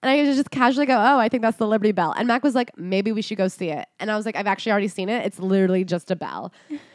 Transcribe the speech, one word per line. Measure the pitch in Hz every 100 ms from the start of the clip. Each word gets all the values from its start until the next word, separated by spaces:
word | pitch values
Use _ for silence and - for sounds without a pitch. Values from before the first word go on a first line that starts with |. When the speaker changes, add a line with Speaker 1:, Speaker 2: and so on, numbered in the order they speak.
Speaker 1:
And | 262
I | 285
just | 285 269 285
casually | 269 247 269 285
go, | 247
"Oh, | 226 277
I | 226
think | 254
that's | 226 220
the | 214
Liberty | 220 214
Bell." | 185 160 -
And | 233
Mac | 240
was | 285
like, | 254 240 -
"Maybe | 175 190 202
we | 220
should | - 202
go | 185
see | - 175
it." | 151 - -
And | 214
I | 214
was | 220
like, | 214
"I've | 202
actually | 196 226
already | 202 202
seen | 190 190
it. | 233 -
It's | 190
literally | 190 190 185 185
just | 180 175 -
a | 175
bell." | 123 80 - - -
Speaker 2:
<laughs> | 294 -